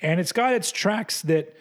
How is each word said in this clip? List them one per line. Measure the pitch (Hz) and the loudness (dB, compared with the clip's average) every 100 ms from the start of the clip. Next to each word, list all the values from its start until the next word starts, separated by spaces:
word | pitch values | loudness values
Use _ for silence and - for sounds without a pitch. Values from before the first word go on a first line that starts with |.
and | 160 170 | 0 0
it's | 165 | 0
got | - 254 | 0 2
its | 240 - | 2 -2
tracks | - 202 214 - - | -2 0 0 -4 -4
that, | 156 160 151 - | 2 2 0 -12